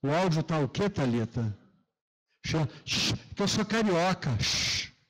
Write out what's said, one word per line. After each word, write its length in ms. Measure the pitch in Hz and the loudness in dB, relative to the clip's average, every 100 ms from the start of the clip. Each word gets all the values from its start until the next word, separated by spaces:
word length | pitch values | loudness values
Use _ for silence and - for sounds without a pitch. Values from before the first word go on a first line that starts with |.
O 80 | 135 | 0
áudio 320 | 156 185 160 | 2 2 2
tá 160 | 151 160 | 0 0
o 100 | 135 | 0
quê, 220 | - 202 | 0 -2
Thalita? 640 | 202 135 117 113 - 113 101 - _ _ _ _ _ _ _ | 0 0 2 0 -2 -2 -4 -12 _ _ _ _ _ _ _
Chi-, 240 | - 160 151 - | -4 -2 -2 -4
shh, 300 | - - - - - | -6 -4 -2 -4 -6
que 80 | - | -2
eu 60 | 202 | 0
sou 160 | - | 0
carioca. 640 | 202 220 214 175 180 180 - 113 | 0 2 4 4 2 2 0 0
Shh. 520 | - - - - - - | 0 -2 -2 -2 -6 -12